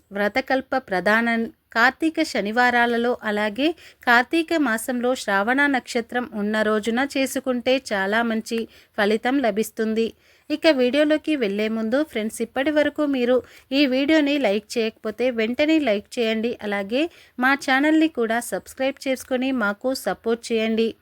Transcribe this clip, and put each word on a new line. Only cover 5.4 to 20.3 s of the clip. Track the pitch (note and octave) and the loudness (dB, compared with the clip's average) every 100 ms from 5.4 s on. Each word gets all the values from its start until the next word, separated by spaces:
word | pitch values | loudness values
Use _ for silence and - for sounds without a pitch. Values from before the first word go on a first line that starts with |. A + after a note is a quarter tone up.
| G#3 C4 C#4+ | 2 2 2
నక్షత్రం | C4 - A#3+ A#3 A#3+ B3 | 0 -2 -6 -4 -6 -6
ఉన్న | G#3+ G#3 G#3+ | -4 -2 0
రోజున | G#3+ G#3+ G#3+ A#3 | 0 0 0 -2
చేసుకుంటే | C#4 C#4 C4 C4 C4 B3 B3+ C4 | -2 -2 -2 -2 -4 -2 0 0
చాలా | - G3+ F#3+ A3 | 0 -4 0 0
మంచి | A#3 A3 - A3+ - - _ - | 0 -2 -4 -6 -6 -12 _ -2
ఫలితం | G3+ G#3+ B3 C#4 | 0 2 0 0
లభిస్తుంది. | A#3 G3+ G#3+ - A3 A3 A3+ - _ _ - | 0 -2 -4 -4 -4 -2 -2 -6 _ _ -8
ఇక | D4+ D#4+ | 0 2
వీడియోలోకి | C4+ B3 C#4 D4+ D4+ D#4 D4 | 4 2 2 2 0 0 -2
వెళ్ళే | G#3 G3+ G#3+ | 0 -2 -2
ముందు | A3 A3 C4 | -2 -2 -2
ఫ్రెండ్స్, | D4+ A3+ G#3+ - | -2 -4 -6 -4
ఇప్పటి | A3+ B3+ C#4 | -6 -2 0
వరకు | D4+ D4 D4 D4 | 2 0 0 -2
మీరు | C4+ A#3+ B3 - - - | 0 2 2 0 -18 -4
ఈ | C4+ C#4+ | 2 2
వీడియోని | C4 C#4+ D#4+ C#4+ D4 | 2 2 4 4 2
లైక్ | A#3 G#3 - | 2 0 -2
చేయకపోతే | A#3+ A3 - A3 G#3+ B3+ | -4 -4 -4 -10 -2 -2
వెంటనే | A3+ A3 B3 D4+ D#4+ | 0 -2 0 2 2
లైక్ | C4+ G3+ - | 2 -2 -2
చేయండి. | - A3+ A3 A#3 - | -4 -2 0 -2 -4
అలాగే | G#3 G3+ G3 B3 E4+ - - - | -6 -4 -2 -2 -2 -4 -20 -2
మా | B3+ | 0
ఛానల్ని | C#4 - C4 D4+ D#4 D#4 | 0 2 2 4 4 2
కూడా | B3+ A3 A#3 | 0 -2 -2
సబ్స్క్రైబ్ | - F#3 - - C4 C4+ C4+ | -4 -8 -10 -4 -4 -4 -4
చేసుకొని | B3+ - B3+ C4 | -4 -4 -4 -2
మాకు | C4 G3+ G#3 B3+ | -2 -2 -2 -4
సపోర్ట్ | C4+ G3+ F3+ A3+ | -4 -4 -4 -2